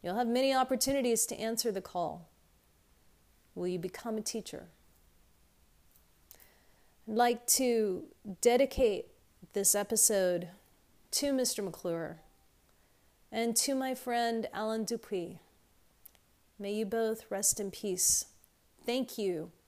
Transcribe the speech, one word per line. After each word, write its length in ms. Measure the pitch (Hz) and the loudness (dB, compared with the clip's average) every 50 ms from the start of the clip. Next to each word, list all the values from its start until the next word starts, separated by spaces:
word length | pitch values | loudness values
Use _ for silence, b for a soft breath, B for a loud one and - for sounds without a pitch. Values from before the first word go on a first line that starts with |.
| - | -6
You'll 140 | 170 180 | -4 -2
have 120 | 220 247 233 | -2 0 2
many 260 | 233 254 262 269 269 | 2 2 4 4 4
opportunities 720 | 262 254 262 262 254 - 269 277 277 254 247 233 220 - | 4 2 2 2 0 0 0 0 2 2 2 2 2 2
to 140 | - 240 - | -2 -2 -6
answer 320 | - 226 233 226 - 240 202 | -4 -4 -2 -2 -2 -2 -2
the 80 | 196 | -4
call. 480 | 185 - - 180 175 156 - 170 165 - _ _ _ _ _ _ _ _ _ _ _ _ _ _ _ - _ _ _ _ _ _ _ _ _ | -6 -6 -4 -4 -4 -4 -4 -10 -16 -20 _ _ _ _ _ _ _ _ _ _ _ _ _ _ _ -20 _ _ _ _ _ _ _ _ _
Will 120 | 185 175 | -6 -4
you 120 | 180 180 180 | -4 -4 -4
become 380 | 170 185 185 - - 233 220 | -4 -6 -10 -8 -8 -6 -6
a 60 | 220 214 | -4 -4
teacher? 460 | - - 226 - - - - - 170 - _ _ _ _ _ _ _ _ _ _ _ _ _ _ _ _ _ _ _ _ _ _ - _ - _ _ _ _ _ _ b b b b b b b b b b b b b b _ - | -6 -6 -8 -8 -8 -12 -12 -14 -14 -20 _ _ _ _ _ _ _ _ _ _ _ _ _ _ _ _ _ _ _ _ _ _ -20 _ -20 _ _ _ _ _ _ b b b b b b b b b b b b b b _ -4
I'd 60 | 220 | 2
like 320 | 220 240 240 240 226 - - | 4 4 4 4 0 2 2
to 560 | - - 262 247 233 226 220 208 185 180 - - - _ _ 208 190 - | 2 4 4 4 4 4 4 2 0 -2 -6 -12 -20 _ _ -14 -10 2
dedicate 680 | - 240 240 247 277 269 - - 269 226 202 170 - - - _ _ _ _ _ - - _ | 4 6 6 6 4 4 4 2 4 4 4 0 -4 -10 -16 _ _ _ _ _ -20 -6 _
this 200 | 202 196 - - | 0 2 4 4
episode 760 | 208 208 - 233 214 - - 226 196 190 180 180 175 175 - - - _ _ _ _ _ _ _ _ _ _ - | 2 2 0 2 4 4 4 4 4 2 2 2 0 -4 -6 -14 -20 _ _ _ _ _ _ _ _ _ _ -4
to 200 | - - 285 277 | -2 0 0 0
Mister 300 | 262 254 240 - - 202 | 2 0 0 -2 -4 -6
McClure 580 | 190 - - - 185 165 165 165 - 165 160 - - _ _ _ _ _ _ _ b b b b b b b b b b b b _ - | -8 -8 -8 -6 -4 -4 -4 -4 -8 -10 -12 -18 -20 _ _ _ _ _ _ _ b b b b b b b b b b b b _ -4
and 240 | 220 233 233 226 | -2 0 0 2
to 180 | - - - 277 | 2 0 2 0
my 200 | 262 262 262 262 | 0 0 -2 -4
friend 520 | 254 - 247 240 233 233 233 233 226 220 - - | -6 -4 -2 0 0 0 0 0 -2 -4 -4 -6
Alan 320 | - 208 220 220 226 220 | -6 -4 -4 -2 -2 -2
Dupuy. 540 | - 240 233 - - 214 190 170 175 - 170 - _ _ _ _ _ _ _ _ _ _ _ _ - _ - _ _ _ _ _ _ _ _ | -4 -4 -6 -6 -6 -6 -6 -6 -6 -10 -14 -20 _ _ _ _ _ _ _ _ _ _ _ _ -20 _ -20 _ _ _ _ _ _ _ _
May 140 | 202 202 208 | -8 -6 -2
you 140 | 214 220 | -2 -2
both 440 | 196 202 226 226 220 220 220 - - | -2 -2 0 0 0 -2 -4 -6 -8
rest 300 | - 196 202 - - - | -6 0 0 0 0 0
in 100 | 208 196 | -2 -6
peace. 560 | 180 - - 208 185 180 - - - - - - _ - _ - _ _ _ _ _ _ - | -6 -6 -4 -4 -2 2 2 2 2 2 0 -6 _ -20 _ -20 _ _ _ _ _ _ -6
Thank 320 | - 240 262 262 240 - - | -2 -2 -2 -2 -4 -4 -2
you. 320 | 208 196 180 160 160 170 - _ _ | -2 -2 -2 -2 -6 -10 -14 _ _